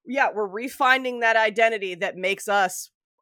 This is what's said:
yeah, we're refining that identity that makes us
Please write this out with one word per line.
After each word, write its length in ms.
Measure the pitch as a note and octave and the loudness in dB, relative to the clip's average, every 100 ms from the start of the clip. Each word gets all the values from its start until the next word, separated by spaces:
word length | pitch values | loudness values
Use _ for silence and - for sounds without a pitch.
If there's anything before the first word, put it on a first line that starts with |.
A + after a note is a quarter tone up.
yeah, 240 | - C4+ A#3 | -8 0 0
we're 140 | G3+ G3+ | 0 -6
refining 760 | G3 B3+ - C4 C4 B3+ B3 | -6 -10 0 2 4 2 0
that 160 | A3+ A3+ | 2 4
identity 600 | A3 G#3 A3+ A3 F#3+ F3 | 2 4 2 2 -6 -4
that 200 | F#3 F3+ | -6 -2
makes 300 | F#3 G3 - | -4 -2 0
us 440 | G3+ F#3 - - _ _ _ | 2 2 -2 -14 _ _ _